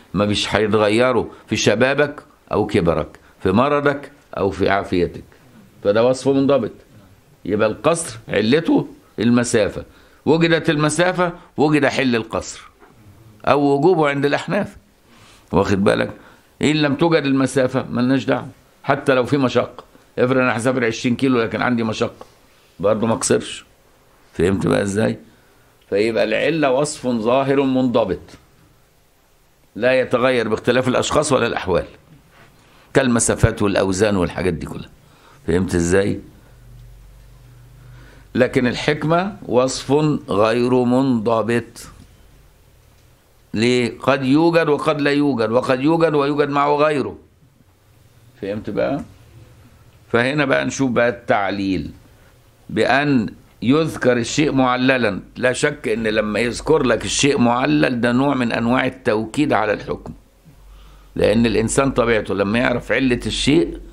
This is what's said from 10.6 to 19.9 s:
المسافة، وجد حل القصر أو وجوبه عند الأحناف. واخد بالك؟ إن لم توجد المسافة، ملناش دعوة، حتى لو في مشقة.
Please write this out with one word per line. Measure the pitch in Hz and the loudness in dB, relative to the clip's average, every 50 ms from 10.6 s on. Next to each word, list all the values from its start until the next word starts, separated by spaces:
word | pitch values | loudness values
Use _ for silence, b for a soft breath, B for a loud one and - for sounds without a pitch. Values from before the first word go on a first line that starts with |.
| - 165 | 0 0
المسافة، | 160 147 151 151 151 160 175 180 180 170 180 170 170 B B B B - | 0 0 0 0 0 0 0 0 2 0 -2 -2 -4 B B B B 0
وجد | 147 156 151 151 139 | 0 2 2 2 2
حل | 123 - - 135 127 120 | 0 0 0 -2 0 0
القصر | 113 110 - - 92 - - - - - - _ _ - - - - - - - - - - - - - | -2 -2 -4 -6 -8 -8 -8 -16 -18 -18 -20 _ _ -20 -20 -20 -20 -20 -20 -20 -20 -20 -20 -20 -8 -2
أو | - 127 143 143 143 139 143 | 0 0 2 2 2 2 2
وجوبه | 147 185 190 160 151 143 | 4 2 4 4 2 0
عند | 143 143 139 | 0 0 -2
الأحناف. | 143 143 139 - - 175 202 - - - - _ _ _ _ b b b b b b b b b b | 0 -2 -2 -4 -4 -4 -4 -4 -6 -10 -18 _ _ _ _ b b b b b b b b b b
واخد | - - 98 98 101 95 98 | 0 0 2 2 0 0 2
بالك؟ | 110 113 113 113 113 - - B B B B B B B B | 2 2 0 -2 -4 -6 -14 B B B B B B B B
إن | - 131 151 | -2 0 0
لم | 156 147 143 131 | 2 0 0 0
توجد | - 170 170 160 156 143 | 0 0 2 2 2 0
المسافة، | 139 135 135 135 127 - 139 127 127 131 131 107 - | 0 0 0 0 0 0 0 0 0 0 -4 -4 -4
ملناش | - 117 123 127 135 131 110 | -4 -2 0 0 0 0 0
دعوة، | 104 127 123 117 127 - _ _ _ _ _ - | -2 -4 -4 -4 -10 -16 _ _ _ _ _ -2
حتى | - - - - - 131 | -2 -2 -2 2 0 2
لو | 127 123 | 2 2
في | - 143 143 | 0 0 0
مشقة. | 135 123 - 120 107 - - - - _ | 0 2 0 0 -2 -2 -6 -18 -20 _